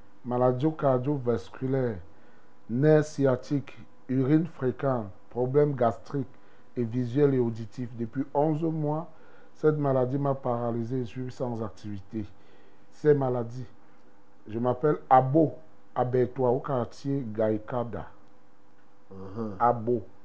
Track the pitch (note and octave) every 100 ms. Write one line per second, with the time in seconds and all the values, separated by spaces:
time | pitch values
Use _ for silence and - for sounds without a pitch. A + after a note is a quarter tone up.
0 | - - A#2+ B2 B2+ B2+ D#3 D#3 C#3+ B2+
1 | B2+ D3 A#2+ A2+ - - C3 C3+ B2 F#2+
2 | - - - - - - - A#2 D3+ D3+
3 | D3 - C3+ B2+ - D3 - - - -
4 | - B2+ C3 D#3 E3+ - B2+ A#2 C#3 B2
5 | G2+ - - A#2 B2+ C#3+ D3 C3 A#2 A2+
6 | - C#3+ B2 - - - - - A2+ B2
7 | A#2+ C3 C#3+ C3 A#2 A2+ A2+ - A#2+ A#2
8 | A2+ C3+ C#3+ D3 D#3 D3+ E3 D#3+ D3 D#3
9 | F3 - - - - - D#3 D3+ C#3 C3
10 | B2+ C#3 C#3+ C3+ B2+ A#2+ A#2+ A#2 A#2 C3
11 | A2+ B2+ B2+ - B2+ A2+ G#2+ - G#2 G2+
12 | - A2 G2 - - - - - - -
13 | D3+ C#3+ C3 B2 A#2 B2+ B2 - - -
14 | - - - - - A2 B2 B2 D3+ D3
15 | - C3 C3+ D#3 C#3+ - - - - -
16 | B2 B2+ B2 C3+ B2 C3 - B2+ A2+ -
17 | C#3 C#3 A#2 G#2+ A2 A2 - B2+ A#2+ G2+
18 | - - - - - - - - - -
19 | - F#2+ F#2 G#2 A2 G2 A#2+ A#2+ A2 A#2+
20 | - -